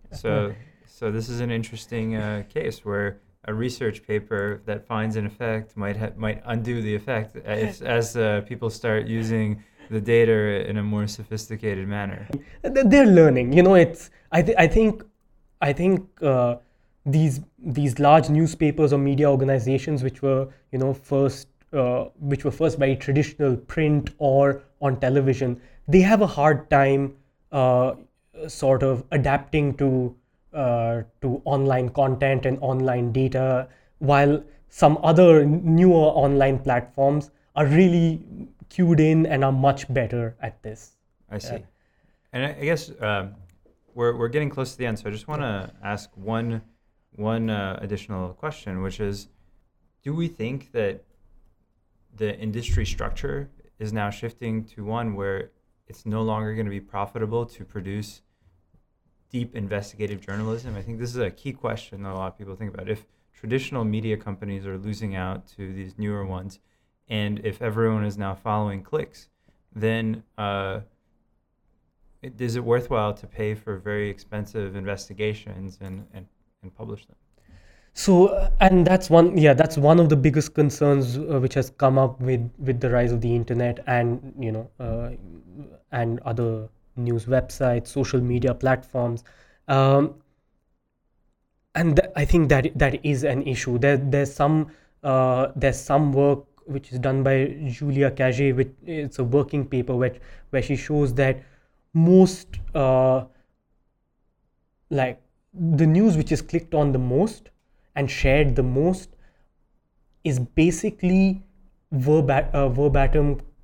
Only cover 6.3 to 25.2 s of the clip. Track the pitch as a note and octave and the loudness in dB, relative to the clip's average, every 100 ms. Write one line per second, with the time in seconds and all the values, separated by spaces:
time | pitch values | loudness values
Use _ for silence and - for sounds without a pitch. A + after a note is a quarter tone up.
6.3 | G#2+ A#2+ A2+ A2+ A#2+ G#2+ G#2 A#2 A#2 G#2+ | -6 -6 -6 -4 -6 -4 -6 -4 -6 -6
7.3 | - - G#2+ G#2+ F#2+ - A#2 A2+ A#2+ A2 | -12 -8 -4 -4 -6 -4 -2 -2 -2 0
8.3 | G#2 G#2 A#2+ A#2 - A#2+ G#2+ A2 A2+ A2+ | -2 -4 -8 -8 -4 -2 -2 -2 -4 -2
9.3 | A2+ G#2+ G#2+ - _ - A2 G#2 A#2 A2+ | -2 -2 -4 -10 _ -8 -6 2 4 6
10.3 | A2 G#2+ G2+ - G#2 G#2 G#2 G#2 - A2 | 4 2 -2 -4 -4 -2 -2 -4 -8 -10
11.3 | G#2+ - A2 A2 G2 F#2+ G2+ G2+ F#2+ G#2 | -12 -10 -8 -6 -4 -6 -6 -8 -10 -10
12.3 | C#3+ - - - C4+ A#3 C#4 A#3+ F3+ D#3 | -10 -12 -10 -2 2 6 8 10 10 8
13.3 | B2+ B2 D#3 F#3 F#3+ E3+ - - _ _ | 6 4 6 8 8 6 2 -18 _ _
14.3 | D#3+ E3+ G#3 E3 A3 A3 G#3+ - _ _ | 0 2 4 4 4 2 0 -10 _ _
15.3 | _ _ _ C#3+ C#3+ F#3 F#3 F#3+ _ D#3 | _ _ _ -2 0 2 0 -2 _ 0
16.3 | B2+ A#2+ A#2+ _ _ _ _ C#3+ D3+ D#3 | 2 2 -2 _ _ _ _ -2 2 2
17.3 | C3 - _ E3 B2+ C#3+ A#2+ C#3+ D#3+ D#3 | 0 -10 _ -8 -2 -2 2 6 6 6
18.3 | D3+ D#3+ - D3+ D3+ D3 C#3+ C#3 C#3 D3 | 2 0 0 -2 2 2 2 0 2 2
19.3 | C3+ C3+ C3 A#2 C3+ D3 C#3+ B2+ - C#3 | 2 0 0 0 -2 -2 -4 -6 -4 -2
20.3 | C3 C3+ - _ C3 C3 C3+ - C3+ C#3 | -2 -4 -12 _ -4 -4 -4 -2 0 0
21.3 | C3+ - _ _ D3 B2 B2 - - C#3+ | -2 -16 _ _ -2 0 -2 -6 -8 -6
22.3 | C#3 D3 C#3 D#3+ D#3 C3+ C3+ - C#3 C#3+ | -4 -4 0 -2 2 0 0 0 0 0
23.3 | - C#3+ A#2+ - - D3+ D3 - - C#3+ | -2 -2 -2 -4 -2 0 0 -2 -2 2
24.3 | C3+ C#3 C#3 - _ C#3 B2+ B2+ C#3 | 4 2 0 -10 _ -4 -2 0 2